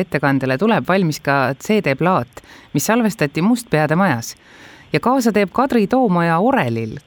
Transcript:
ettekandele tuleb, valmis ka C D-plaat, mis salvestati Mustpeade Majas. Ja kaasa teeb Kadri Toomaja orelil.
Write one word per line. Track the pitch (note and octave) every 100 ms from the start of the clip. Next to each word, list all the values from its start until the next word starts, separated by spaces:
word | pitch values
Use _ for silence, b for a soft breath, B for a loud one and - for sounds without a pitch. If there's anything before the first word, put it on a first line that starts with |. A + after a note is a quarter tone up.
ettekandele | F#3 D3+ D3 C#3 C3 C3
tuleb, | A3 F#3 -
valmis | F#3+ E3 -
ka | C#3+ C#3 B2+ C#3
C | - G#3+
D-plaat, | D3+ C3+ E3+ E3+ A#2 - B B B
mis | D3 -
salvestati | A#3+ A3 - D3 -
Mustpeade | G3 B3 - D3+ D3+ E3
Majas. | G3 A#2+ - - B B B B B
Ja | D#3
kaasa | A#3 C4+ A#3
teeb | G3+ G3
Kadri | - C4+ A#3+ G3
Toomaja | C4 A#3 F3 E3+ E3
orelil. | A#3 B3+ B2+ A2+ A2 C#3+